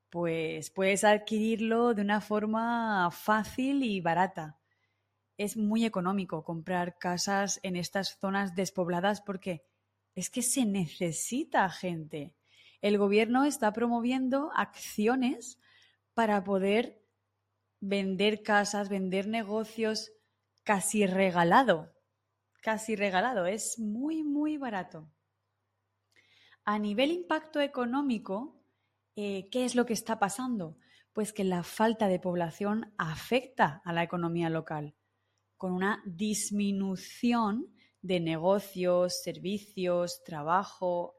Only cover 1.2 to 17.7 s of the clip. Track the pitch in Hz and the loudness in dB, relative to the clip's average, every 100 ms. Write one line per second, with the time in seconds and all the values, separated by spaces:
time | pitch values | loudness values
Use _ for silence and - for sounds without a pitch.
1.2 | 208 220 220 220 226 226 240 208 202 208 | 2 0 2 0 2 4 4 2 2 0
2.2 | 208 214 214 220 233 233 226 202 175 - | 0 -2 0 -2 0 0 0 2 0 0
3.2 | - 214 208 - 262 277 247 196 165 165 | 0 0 0 -4 0 0 0 0 0 2
4.2 | 185 185 156 - _ _ _ _ _ _ | 2 0 -12 -14 _ _ _ _ _ _
5.2 | _ - 202 226 208 226 226 202 180 202 | _ -6 -6 -2 0 2 2 0 0 -2
6.2 | 180 160 160 165 160 180 175 175 180 175 | -2 -6 -6 -8 -2 -2 -2 -4 -4 -2
7.2 | - 196 196 - 190 175 170 196 185 - | 0 0 0 -4 -4 -4 -4 -4 -6 -6
8.2 | 190 196 196 175 180 - 175 175 196 202 | -2 -2 -2 -2 -4 -2 -2 0 0 -2
9.2 | - 190 190 165 _ _ _ _ _ - | -6 -8 -6 -8 _ _ _ _ _ -10
10.2 | 180 247 240 269 220 196 156 - 175 156 | -8 -4 -2 0 0 0 -2 -2 -4 -2
11.2 | - 247 330 262 190 - 185 165 151 156 | -4 -4 0 2 0 0 -6 -6 -8 -10
12.2 | 143 _ _ _ - _ 208 208 202 208 | -12 _ _ _ -20 _ 0 4 4 4
13.2 | 226 254 294 285 214 214 233 233 240 262 | 4 4 2 2 0 2 0 0 0 0
14.2 | 262 269 294 - 202 - - - 214 262 | 0 0 0 -2 -4 -6 -10 -2 2 2
15.2 | 247 440 - - _ _ _ _ _ - | 2 -2 -8 -18 _ _ _ _ _ 0
16.2 | 226 202 190 196 196 214 - - _ _ | 2 2 2 2 4 2 0 -8 _ _
17.2 | _ _ _ _ _ | _ _ _ _ _